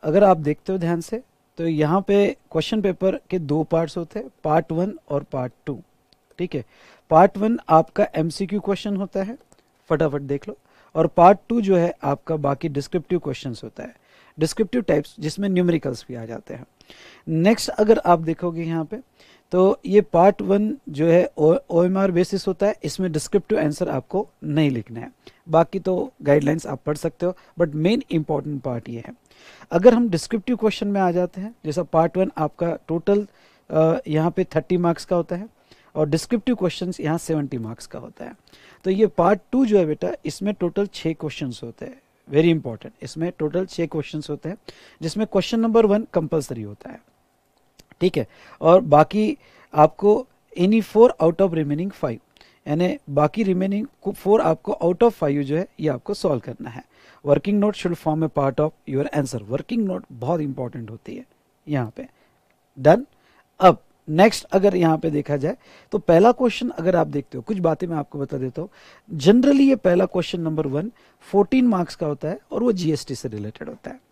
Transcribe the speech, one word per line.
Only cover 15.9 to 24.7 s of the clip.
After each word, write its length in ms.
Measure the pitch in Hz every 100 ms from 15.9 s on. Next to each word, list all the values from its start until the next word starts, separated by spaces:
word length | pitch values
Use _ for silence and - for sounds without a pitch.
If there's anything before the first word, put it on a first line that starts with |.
| 120 -
भी 60 |
आ 100 | 120
जाते 300 | 113 113 -
हैं। 120 | 113 - _ _ - - - -
नेक्स्ट 420 | 160 180 226 -
अगर 280 | - 214 226
आप 200 | - 170
देखोगे 440 | 160 160 175 165
यहाँ 220 | 165 165
पे 140 | 156 220 - _ _ _ _
तो 280 | 180 190 - 185
ये 140 | 202 202
पार्ट 300 | 170 190 202
वन 340 | 196 196 214 269 -
जो 180 | 143 165
है 180 | 170 180 -
ओ-, 180 | 156 170 -
ओएमआर 400 | 170 180 190 196
बेसिस 360 | 175 180 196 -
होता 180 | 185 202
है, 80 | -
इसमें 260 | 151 - 185
डिस्क्रिप्टिव 460 | 151 - 202 - 208
आंसर 300 | 156 147 160
आपको 380 | 139 - 185 - _
नहीं 260 | 156 147 151